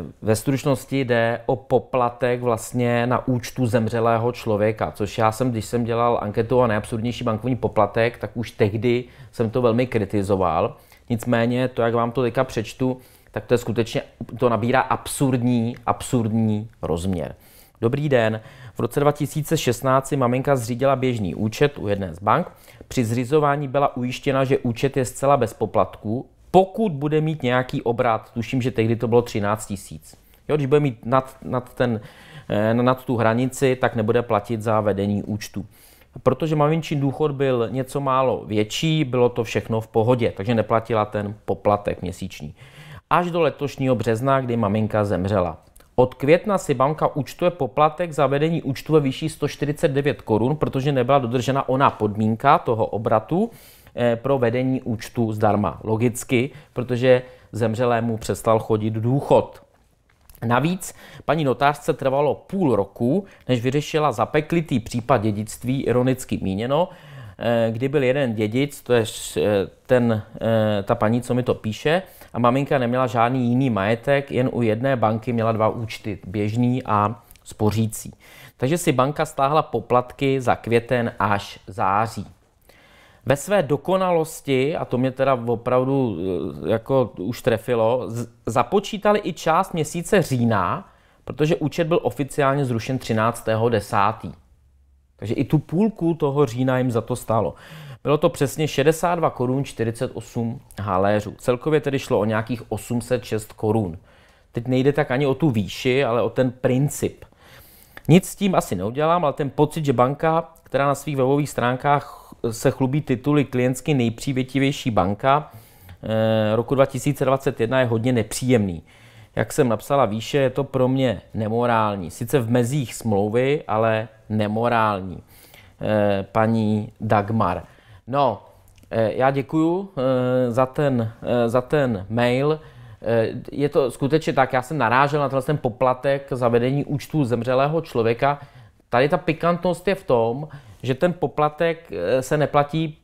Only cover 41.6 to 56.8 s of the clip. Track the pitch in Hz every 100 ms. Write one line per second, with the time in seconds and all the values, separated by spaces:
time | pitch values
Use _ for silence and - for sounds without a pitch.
41.6 | - 104 - - 90 92 92 - 73 -
42.6 | - - - - - 156 175 170 151 -
43.6 | 143 - 131 120 107 113 135 135 123 117
44.6 | 101 107 107 107 101 92 95 104 87 80
45.6 | _ - - - 127 - 135 180 214 185
46.6 | - 127 135 156 156 151 127 - 175 175
47.6 | 131 - 151 156 175 147 135 143 160 165
48.6 | 131 135 - 156 139 - 156 - 143 -
49.6 | 143 147 165 139 143 120 - 107 120 151
50.6 | 147 139 139 135 120 139 120 127 120 135
51.6 | - 131 131 - 107 104 110 110 139 160
52.6 | - 113 107 101 110 110 - 165 233 -
53.6 | - - - - 120 117 131 139 117 123
54.6 | 131 131 - 107 - - 113 107 107 101
55.6 | 95 - 104 110 120 117 - 123 135 -
56.6 | - -